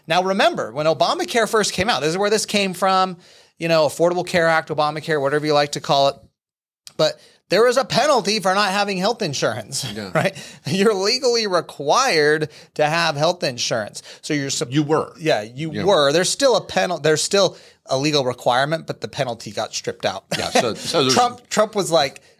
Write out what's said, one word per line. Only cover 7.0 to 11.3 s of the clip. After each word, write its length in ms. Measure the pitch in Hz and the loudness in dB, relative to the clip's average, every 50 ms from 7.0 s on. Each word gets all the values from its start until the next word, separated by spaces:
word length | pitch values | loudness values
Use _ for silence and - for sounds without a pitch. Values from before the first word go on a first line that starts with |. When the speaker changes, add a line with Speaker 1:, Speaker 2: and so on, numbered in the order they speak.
| 160 156 - - - - _ _ _ _ | 0 0 0 -4 -12 -20 _ _ _ _
Speaker 1:
there 180 | 165 190 226 247 | 2 4 4 4
is 80 | 240 | 4
a 80 | 262 254 | 2 0
penalty 560 | 175 160 208 254 302 294 240 185 190 214 220 | 0 2 2 4 4 4 2 2 0 -2 -2
for 140 | 175 190 185 | 0 0 2
not 160 | 196 214 196 185 | 2 2 0 0
having 260 | 208 202 202 202 180 | 0 -2 -2 -2 -2
health 240 | 185 208 240 233 226 | -2 -2 -2 -2 -4
insurance, 640 | 165 139 - - 135 110 113 104 120 139 - - | -4 -2 -2 -2 -2 -2 -4 -8 -8 -8 -8 -8
Speaker 2:
Yeah. 260 | 131 202 214 104 95 | -8 -8 -10 -10 -4
Speaker 1:
<laughs> 40 | - | -2
right? 200 | 156 147 196 190 - - - - - - | -2 -2 -2 -4 -6 -12 -18 -20 -14 -8
You're 280 | 143 165 190 196 226 214 | -4 -2 2 2 2 2
legally 520 | 185 190 208 247 254 262 247 | 2 0 -2 -2 0 0 0